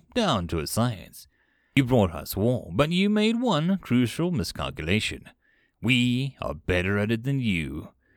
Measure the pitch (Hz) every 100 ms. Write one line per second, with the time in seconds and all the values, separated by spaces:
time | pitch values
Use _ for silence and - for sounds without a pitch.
0 | - 247 202 110 87 82 73 104 120 95
1 | - - - _ _ _ _ 139 123 127
2 | 92 80 - 98 110 127 - 92 147 175
3 | 202 214 214 233 254 151 170 196 - 123
4 | 120 - 175 147 85 - 67 67 78 107
5 | - - - - _ _ _ _ 123 127
6 | 123 123 139 - - 78 - 90 92 104
7 | 104 113 127 139 117 87 67 73 - -
8 | _